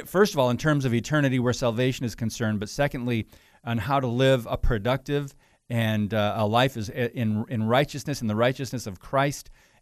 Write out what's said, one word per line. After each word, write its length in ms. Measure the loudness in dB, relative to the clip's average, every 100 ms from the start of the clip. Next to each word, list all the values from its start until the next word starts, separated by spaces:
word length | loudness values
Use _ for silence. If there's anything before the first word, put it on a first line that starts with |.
| 2
first 280 | 2 2
of 60 | 4
all, 100 | 2
in 80 | 2
terms 280 | 2 2 2
of 80 |
eternity 440 | 0 2 2 2 2
where 160 | 0
salvation 500 | 0 0 0 0 0
is 120 | -6 -4
concerned, 440 | -6 -2 -2 -2
but 100 | -4
secondly, 580 | -2 -2 -2 -2 -2 -4 -10 _ _
on 160 | -4 -4
how 200 | 0 0
to 60 | 2
live 400 | 2 4 4 2
a 80 | -2
productive 800 | 0 2 0 -2 -2 -4 -4 -10 _ _ -6
and, 420 | -2 0 0 0
uh, 220 | 0 0 0
a 80 | 2
life 320 | 4 2 0
is 140 | -6
i-, 180 | -4 -4 -2
in, 280 | -2 -2 -2
in 140 | -2
righteousness, 580 | 2 2 2 -2 -8 -6
in 60 | -2
the 80 | 0
righteousness 500 | 0 0 -6 -8 -8
of 140 | -12
Christ, 500 | -4 0 0 -2 -12 -20 _ _